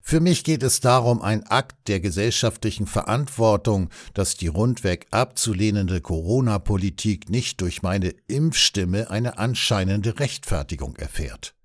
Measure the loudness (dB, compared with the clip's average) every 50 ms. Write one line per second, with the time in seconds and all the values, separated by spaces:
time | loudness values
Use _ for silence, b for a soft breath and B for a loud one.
0 | _ 0 2 4 4 4 2 2 2 -2 -2 0 2 0 0 2 4 6 4 6
1 | 6 4 2 2 2 0 0 -2 0 0 0 0 0 -2 -10 _ _ -2 -2 0
2 | 0 -2 0 0 0 0 0 2 0 0 -2 0 -4 -4 -2 -2 -6 -2 -2 -4
3 | 0 0 0 0 -2 -4 -2 2 4 4 4 4 2 2 2 2 0 -2 B B
4 | B B B -2 -2 -2 -2 -2 -4 -2 0 2 2 2 2 0 0 -2 -2 -2
5 | -4 _ 0 0 0 0 -2 -4 -2 -2 0 0 2 2 2 2 0 0 0 -2
6 | -2 -2 -4 -4 0 2 2 2 2 2 0 0 0 0 0 0 0 -2 -4 -2
7 | -2 -2 -2 -2 -2 -2 -2 -2 -2 -2 -6 -4 -4 -4 -4 -2 -2 -2 0 0
8 | 0 -2 -4 _ _ _ -2 0 0 2 2 2 0 2 2 0 -2 0 0 -2
9 | -2 -2 -2 -2 -2 -4 -4 -4 -4 -2 -2 -2 0 0 0 2 2 2 0 0
10 | 0 -2 -2 -2 -4 -4 -4 -8 -4 -4 -4 -4 -2 -6 -8 -8 -8 -10 -8 -10
11 | -10 -8 -6 -6 -6 -6 -8 -14 -16 -18 _ _